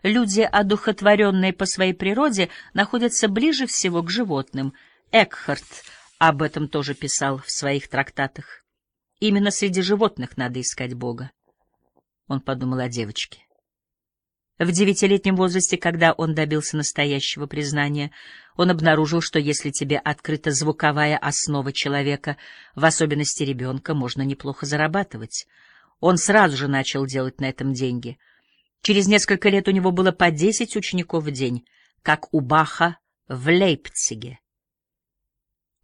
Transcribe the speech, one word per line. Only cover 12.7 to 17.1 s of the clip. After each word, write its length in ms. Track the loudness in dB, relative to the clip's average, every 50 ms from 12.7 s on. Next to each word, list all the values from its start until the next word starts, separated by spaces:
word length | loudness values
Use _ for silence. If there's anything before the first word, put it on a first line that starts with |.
| -2 -2
о 80 | -4 -4
девочке. 580 | -6 -6 -8 -6 -8 -8 -10 -10 -12 -18 _ _ _ _ _ _ _ _ _ _ _ _ _ _ _ _ _ _ _ _ _ _ _ -2
В 140 | -2 0 2
девятилетнем 640 | 2 2 2 4 4 2 2 2 2 2 2 2
возрасте, 400 | 2 2 0 0 0 0 -2 -2
когда 360 | -2 -2 -2 0 2 2 2 2
он 220 | 2 0 -2 0
добился 420 | 0 0 0 0 -2 -2 -2 -4
настоящего 680 | -4 -4 -4 -2 -2 -2 -2